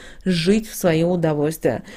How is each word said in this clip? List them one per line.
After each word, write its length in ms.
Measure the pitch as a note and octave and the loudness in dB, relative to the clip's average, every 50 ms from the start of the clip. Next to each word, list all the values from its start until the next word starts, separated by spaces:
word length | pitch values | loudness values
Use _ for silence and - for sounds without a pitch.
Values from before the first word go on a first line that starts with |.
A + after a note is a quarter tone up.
| - - - - - | -18 -20 -20 -6 -2
жить 440 | F#3+ F3+ E3+ D#3+ F3+ G#3 A3+ A3 - | -2 -2 0 2 2 2 2 0 -4
в 60 | - | -8
своё 340 | - - F3+ D#3+ D#3+ E3 E3+ | -2 0 2 2 4 2 2
удовольствие. 720 | F3+ F3 E3 D#3+ D3+ D3 D3 D3+ D#3+ - - D3+ A2+ - - - - | 2 2 0 0 0 2 0 -2 -2 -2 -2 -2 -2 -2 -6 -12 -18